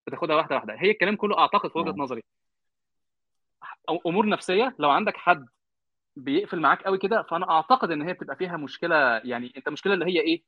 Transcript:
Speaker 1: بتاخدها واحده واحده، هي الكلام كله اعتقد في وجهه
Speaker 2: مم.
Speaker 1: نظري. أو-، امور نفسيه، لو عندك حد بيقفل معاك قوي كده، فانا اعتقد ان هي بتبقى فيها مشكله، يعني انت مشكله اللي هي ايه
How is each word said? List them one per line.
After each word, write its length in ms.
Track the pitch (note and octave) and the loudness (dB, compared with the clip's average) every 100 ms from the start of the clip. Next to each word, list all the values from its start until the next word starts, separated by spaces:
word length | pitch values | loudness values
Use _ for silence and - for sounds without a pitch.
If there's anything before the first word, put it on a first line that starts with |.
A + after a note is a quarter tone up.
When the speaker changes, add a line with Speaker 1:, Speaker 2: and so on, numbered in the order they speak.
| - | -14
Speaker 1:
بتاخدها 300 | C3+ E3 D3+ | -8 -2 0
واحده 180 | C#3+ | 0
واحده، 200 | C3+ A2 A2 | -4 -4 -2
هي 120 | F#3 | 0
الكلام 260 | G#3 F3+ G#3 | 2 0 0
كله 220 | G#3 E3 | -2 2
اعتقد 320 | D3 G#3 D3+ | 2 2 0
في 60 | D#3+ | -2
وجهه 140 | D#3+ | -4
Speaker 2:
مم. 100 | D3+ | -4
Speaker 1:
نظري. 200 | C3+ A#2 - _ _ _ _ _ _ _ _ _ _ _ _ _ - - - | -6 -8 -12 _ _ _ _ _ _ _ _ _ _ _ _ _ -20 -14 -6
أو-، 100 | D#3+ E3+ | -4 0
امور 220 | F3+ G#3+ | 0 2
نفسيه، 460 | E3+ - F#3 B3+ - | 0 0 0 0 0
لو 120 | D3 | 2
عندك 260 | D3+ G#3 - | 2 0 0
حد 300 | - E3 B2 _ _ _ _ _ _ D3 | 2 2 0 _ _ _ _ _ _ -10
بيقفل 440 | C3 D3+ G#3 F3 | -2 0 0 0
معاك 220 | D#3 F3+ | 2 2
قوي 160 | G3 F#3+ | 0 -2
كده، 240 | F#3+ - | 0 0
فانا 280 | - E3+ F#3 | 0 -4 2
اعتقد 400 | D#3+ - B3+ F#3 | 0 4 2 2
ان 120 | D3+ | -2
هي 100 | D#3+ | -4
بتبقى 240 | F3+ - C#3 | -6 -10 -8
فيها 200 | F3+ E3 | -6 -6
مشكله، 640 | C3+ - E3+ D#3+ B2+ A2+ | -10 -6 0 4 4 2
يعني 280 | B2 A#2+ B2 C3+ | -2 -6 -8 -10
انت 120 | D3 | -10
مشكله 260 | D3 G3 | -4 0
اللي 100 | F#3+ E3 | 0 2
هي 140 | E3+ | 0
ايه 220 | D#3 E3 | 2 -2